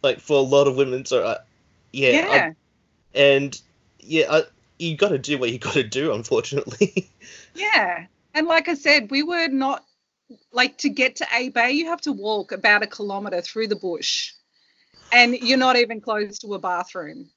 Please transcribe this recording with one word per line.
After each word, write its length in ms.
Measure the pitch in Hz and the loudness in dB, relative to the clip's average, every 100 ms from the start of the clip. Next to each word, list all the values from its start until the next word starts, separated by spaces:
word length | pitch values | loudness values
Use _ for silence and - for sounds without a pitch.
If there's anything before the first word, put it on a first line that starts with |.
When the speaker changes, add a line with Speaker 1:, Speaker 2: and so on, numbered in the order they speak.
Speaker 1:
like, 160 | 139 120 | -2 -2
for 180 | - 147 | 0 2
a 20 | |
lot 260 | 135 139 143 | 4 4 4
of 80 | |
women, 300 | 131 135 127 | 2 0 -2
so, 180 | 131 127 | -2 0
uh, 140 | 98 110 _ _ _ _ _ | 0 -4 _ _ _ _ _
yeah, 160 | 131 139 | 0 2
I 40 | |
Speaker 2:
Yeah. 400 | 277 370 277 170 160 _ _ _ _ _ | 4 4 2 0 -6 _ _ _ _ _
Speaker 1:
and, 460 | - 143 139 139 135 _ _ _ _ | 4 6 6 0 -10 _ _ _ _
yeah, 240 | 98 156 - | -4 0 2
I, 140 | 156 160 _ _ _ | 2 0 _ _ _
you 160 | 170 151 | -8 0
gotta 220 | 202 143 | 0 0
do 200 | 123 147 | -2 -2
what 140 | 123 | -2
you 60 | 120 | -4
gotta 240 | - 151 | -4 -2
do, 280 | 113 120 151 | -2 -2 -2
unfortunately. 960 | 110 117 117 - 139 - 117 202 - - | -4 0 -2 0 -6 -6 -2 0 0 -8
<laughs> 400 | _ - - - | _ -20 -20 -20
Speaker 2:
Yeah, 520 | - 403 381 190 175 175 _ _ | -8 -2 0 0 -4 -10 _ _
and 140 | 302 320 | -4 0
like 200 | 330 320 | 0 0
I 60 | |
said, 340 | 294 311 294 208 | -2 2 0 2
we 100 | 269 | -2
were 240 | 302 349 330 | -2 -2 -2
not, 380 | 269 269 247 _ _ _ _ _ 240 _ | 0 -2 -4 _ _ _ _ _ -20 _
like, 280 | 240 247 - | 0 0 0
to 100 | 285 | -4
get 260 | 277 254 - | 0 -2 -2
to 100 | - | -4
A 180 | 240 254 | -2 -2
Bay, 200 | 247 240 | 0 0
you 160 | 285 330 | 0 -2
have 140 | 339 | -4
to 120 | 302 | -6
walk 380 | 214 202 214 196 | -6 -4 -4 -4
about 320 | 196 214 208 | -2 4 4
a 60 | 208 | 2
kilometre 540 | - 208 196 208 180 | -6 -8 -6 -6 -6
through 260 | 175 220 220 | -6 -6 -4
the 80 | 202 | -4
bush, 560 | 185 165 - - - - _ _ _ _ _ _ - | -4 -6 -4 -4 -6 -14 _ _ _ _ _ _ 0
and 240 | 240 240 247 | 4 4 2
you're 220 | 240 262 | 0 2
not 180 | 254 247 | 4 4
even 240 | 240 226 | 2 -2
close 400 | 220 208 208 202 | -6 -4 -4 -8
to 140 | 214 | -10
a 40 | 202 | -8
bathroom. 720 | 190 175 185 190 151 - - | -4 -4 -6 -10 -12 -14 -20